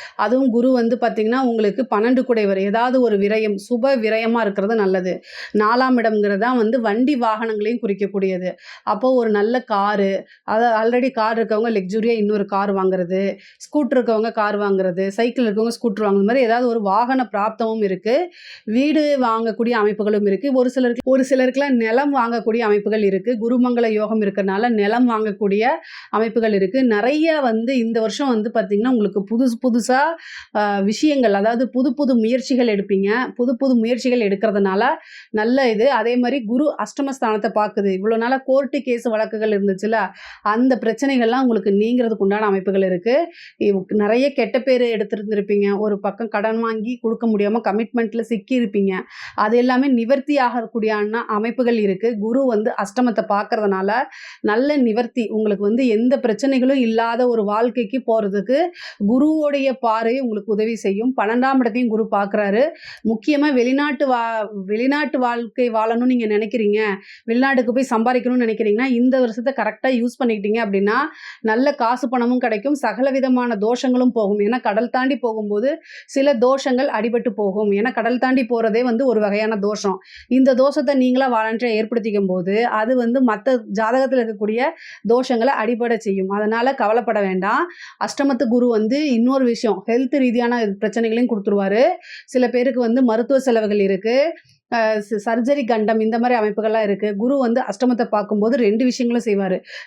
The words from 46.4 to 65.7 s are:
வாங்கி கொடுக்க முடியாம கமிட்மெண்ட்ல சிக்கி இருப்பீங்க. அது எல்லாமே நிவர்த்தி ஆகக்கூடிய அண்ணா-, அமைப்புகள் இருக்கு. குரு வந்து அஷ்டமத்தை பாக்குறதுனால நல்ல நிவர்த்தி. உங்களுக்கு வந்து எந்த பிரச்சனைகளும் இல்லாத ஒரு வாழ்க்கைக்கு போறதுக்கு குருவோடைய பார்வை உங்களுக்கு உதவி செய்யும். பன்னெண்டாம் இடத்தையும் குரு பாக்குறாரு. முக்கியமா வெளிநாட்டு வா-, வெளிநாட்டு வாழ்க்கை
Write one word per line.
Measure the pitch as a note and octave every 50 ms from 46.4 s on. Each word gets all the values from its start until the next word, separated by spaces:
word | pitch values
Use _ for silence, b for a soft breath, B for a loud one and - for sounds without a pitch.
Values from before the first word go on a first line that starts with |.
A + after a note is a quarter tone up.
| G3+ A3 A3 A3+
வாங்கி | A3+ A3+ A3 A3 G#3 A#3+ B3 A#3+
கொடுக்க | - A3+ A3+ A3 A#3 A3+
முடியாம | G#3+ G3 G3+ G3+ A3 A#3 A3
கமிட்மெண்ட்ல | G#3+ F#3+ G#3+ A#3 - - A#3 A#3 G3+ G#3+ A#3
சிக்கி | A3+ - A#3 F#3+ - - C4 B3
இருப்பீங்க. | A#3 G3+ G3+ G3+ G3 G3 F#3 - - B B B B B B
அது | B G#3 G#3+ A#3 A#3+
எல்லாமே | B3 B3+ B3+ B3 C4+ C#4+
நிவர்த்தி | B3+ A#3 A3+ A3 C#4 C4+ C4+ D4 D4 C#4
ஆகக்கூடிய | B3 A#3+ A#3 A#3+ A3+ A3 - A#3 G#3+ A3 G#3+
அண்ணா-, | G#3 G#3 G#3 A3 A#3+ - -
அமைப்புகள் | A3 G#3 A3 A#3+ A#3 - A#3+ A#3+ A#3+ A3
இருக்கு. | G#3 G3 F#3 F#3+ A3+ A#3 A#3+ G#3
குரு | G3+ A3+ A#3+ C4+ C4+
வந்து | B3+ A3+ G#3 A3 G#3 - -
அஷ்டமத்தை | G3+ G3+ - B3+ B3+ A#3+ G#3+ A3+ G#3+ G#3+
பாக்குறதுனால | G3+ G3+ G#3 - A#3 A3 G#3 G3 G3 F#3+ F#3+ G3+ G#3+ B3+ D4 - B B B B B B
நல்ல | B G#3+ G#3 A3+ C4+ D4 D4+ C#4+ B3 A3+
நிவர்த்தி. | G#3 A#3 A#3 A#3 - B3 A3 -
உங்களுக்கு | A3 G#3+ G#3+ G#3+ G3+ F#3+ G3+
வந்து | G3+ A3+ A#3+ C4+ A#3+
எந்த | G#3 G#3+ A#3+ B3+ C#4 A3+
பிரச்சனைகளும் | - A3+ G#3+ - C#4 C#4 C4+ B3+ B3+ C4 C#4 C4+ A#3+ A3+
இல்லாத | A3 A3+ A3+ A#3 A#3 A#3 B3 B3
ஒரு | A#3 A3+ G3+
வாழ்க்கைக்கு | G#3 G#3 A3 A#3+ B3 A#3 B3+ A3+ G3 C4 C4 - B3
போறதுக்கு | A3+ A3+ G#3+ G3 G3 G3+ F#3+ A3 C4 D4 F4 F4 F4 B B B B B G3+ G3+
குருவோடைய | A#3+ C4+ D4 D#4 D#4 D#4 D4 D4 C#4+ C#4 C4+ C4+ B3 -
பார்வை | - A3+ G#3+ A3+ A3+ A3+ B3 C#4
உங்களுக்கு | C4 A#3 G#3+ B3 G3 A3+ G#3
உதவி | G3+ G#3+ A3+ A#3
செய்யும். | - - G3 G3 G3+ A3+ C4 C4 -
பன்னெண்டாம் | G3+ G#3+ A#3 B3 B3 C4+ C4+ C4
இடத்தையும் | A#3+ A#3 G3+ B3 B3 A3+
குரு | A3 G#3+ A3 A3
பாக்குறாரு. | A3 G3 G3+ G3 G3 G#3 G#3 G3+ G3 A3+ C#4+ D#4+ B B B B B B B
முக்கியமா | G#3+ A3+ A3 - D4+ D4 C#4 D4 D4+ C4+
வெளிநாட்டு | B3 A#3 B3+ C4 C#4 D4 D4+ C4+ D4 D4 C4 B3
வா-, | A#3 A#3 A3+ A3+ A3 G#3 G#3+ G#3+ G3 F#3
வெளிநாட்டு | F#3+ G#3+ A3 B3 C4+ C#4+ D4 D4+ - D4+ C4
வாழ்க்கை | B3 A#3+ A#3+ A#3+ A#3+ A3 - - B3 A#3+